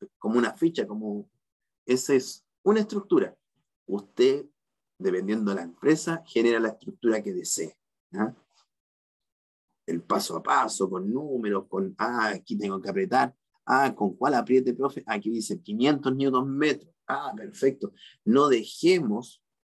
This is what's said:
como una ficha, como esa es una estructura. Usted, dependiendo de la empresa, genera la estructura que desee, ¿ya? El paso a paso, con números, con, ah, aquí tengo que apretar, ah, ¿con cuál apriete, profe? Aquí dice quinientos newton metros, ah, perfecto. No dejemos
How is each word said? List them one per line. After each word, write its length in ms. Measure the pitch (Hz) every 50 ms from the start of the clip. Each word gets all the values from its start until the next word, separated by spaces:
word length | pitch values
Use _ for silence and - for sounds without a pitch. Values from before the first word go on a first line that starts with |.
| - - _
como 200 | _ - 107 113
una 160 | 123 117 110 -
ficha, 340 | - 165 170 170 - 107
como 420 | 101 104 107 107 107 101 104 98 - _ _ _ _ _ _ _ _ _ _ _
esa 280 | - 127 127 - - 139
es 320 | 127 127 - - - _ _ _ _ _
una 160 | 190 214 220
estructura. 560 | 208 - 214 202 - - - - - - - _ _ _ _ _ _ _ _ _ _
Usted, 600 | - - 101 - _ _ - 123 135 135 147 139 - _ _ _ _ _ _ _ _ _
dependiendo 540 | _ - 95 90 92 95 98 107 113 107 101
de 40 | 98
la 80 | 92 85
empresa, 600 | 85 - _ - 139 160 160 - 170 165 165 -
genera 320 | - - 117 113 117 117 113
la 100 | 113 110
estructura 520 | 107 - - - - _ - 117 110 107
que 120 | 104 104 92
desee, 440 | 90 85 - - - 82 80 - _ _ _ _ _ _ _
¿ya? 220 | - 98 110 120 123 _ _ _ _ _ _ _ _ _ _ _ _ _ _ _ _ _ _ _ _ _ _ _ _ _ _ _ _ _ _
El 180 | - - - -
paso 340 | _ - - - - -
a 60 | - -
paso, 460 | - 143 135 123 - - - 95 92
con 220 | 95 92 95 104
números, 540 | 117 135 151 147 135 120 110 104 101 95 92
con, 260 | - 95 95 98 92 -
ah, 320 | - 107 117 120 117 110 107
aquí 280 | 98 90 - - 120
tengo 220 | 104 104 98 98 95
que 100 | 87 95
apretar, 460 | 95 98 95 95 127 127 120 127 - _ _ _ _ _ _
ah, 280 | - 127 135 139 131 -
¿con 220 | - 104 98 -
cuál 200 | - - 135 131
apriete, 380 | 120 110 110 127 131 123 123 117
profe? 300 | 117 135 139 - 131 -
Aquí 240 | - 110 104 101 110
dice 300 | 113 117 110 - 101 87
quinientos 540 | - - 104 110 123 147 151 139 139 135 131
newton 400 | 135 135 139 131 127 135 139 135
metros, 380 | 139 151 151 131 - - _ _ _ _
ah, 260 | - 139 139 143 131 -
perfecto. 560 | 107 110 - - - 131 135 131 - 107 101 - _ - - _ _ _
No 240 | 104 117 139 147
dejemos 960 | 143 131 113 104 - - - - 170 185 180 147 107 104 113 123 - - _ _ _ _ _ _ _